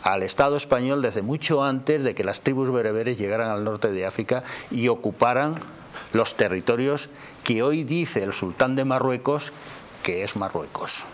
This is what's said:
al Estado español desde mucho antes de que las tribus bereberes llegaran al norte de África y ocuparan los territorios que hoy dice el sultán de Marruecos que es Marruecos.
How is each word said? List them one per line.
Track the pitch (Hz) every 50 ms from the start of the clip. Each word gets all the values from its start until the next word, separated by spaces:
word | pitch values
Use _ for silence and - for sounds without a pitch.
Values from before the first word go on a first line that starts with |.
| -
al | 92 95 98
Estado | 92 95 - - 143 143 143 147
español | 143 - 135 123 123 131 139 143
desde | 131 117 98 110 98
mucho | 110 143 156 - - 160 139 135
antes | 139 135 131 131 - 151 151 139
de | 127 107
que | - 98
las | 95 101 -
tribus | - 147 135 131 135 127
bereberes | 127 123 117 107 107 110 113 120 123 101
llegaran | 104 98 104 113 117 113
al | 107 104 107
norte | 110 107 104 - 110
de | 98 95 92
África | 95 - - 110 - 127 127 127 - - - - -
y | - 123 113 123
ocuparan | 117 117 - 107 98 - 120 120 123 127 143 151 160 165 - - - - - - - - - - -
los | 110 113 - -
territorios | - 113 101 110 117 110 - 117 117 127 139 143 147 - - - - - - - - -
que | - 120 110 120
hoy | 139 151 160 156
dice | 117 156 170 170 131 - 110
el | 98 98 98
sultán | - - 92 85 - 131 127 131
de | 135 135
Marruecos | 135 131 131 123 131 127 123 127 131 143 151 147 - - - - - - - - - - - -
que | 104 90 87 98
es | 104 -
Marruecos. | 104 98 95 - 85 76 - - - - - - - - -